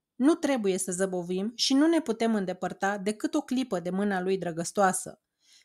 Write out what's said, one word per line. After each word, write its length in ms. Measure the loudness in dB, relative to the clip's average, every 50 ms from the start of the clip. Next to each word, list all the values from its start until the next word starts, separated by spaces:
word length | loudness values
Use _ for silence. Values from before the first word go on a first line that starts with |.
| _ _ _
Nu 200 | 2 4 4 4
trebuie 420 | 2 2 0 0 0 0 0 0
să 140 | 0 -2 -4
zăbovim 600 | -2 -2 -2 0 -2 -2 -4 -2 -2 -2 -4 -4 -4
și 180 | -2 0 2 4
nu 140 | 4 6
ne 140 | 6 4 2
putem 340 | 2 0 -2 0 0 0 2
îndepărta 640 | 0 0 -2 -4 -4 -4 -6 -4 -2 -2 -2 -2
decât 360 | -2 -2 -4 -4 -2 -2 -2 -2
o 80 | -2
clipă 380 | -2 -2 -2 -2 -2 -2 -2 -4
de 100 | -2 -2
mâna 320 | -2 0 0 0 0 0
Lui 160 | 0 0 -2
drăgăstoasă. 840 | -2 -2 -4 -4 -4 -6 -4 0 2 2 2 2 0 -6 -10 -14 -18 _ _ _ _ _ _ _ _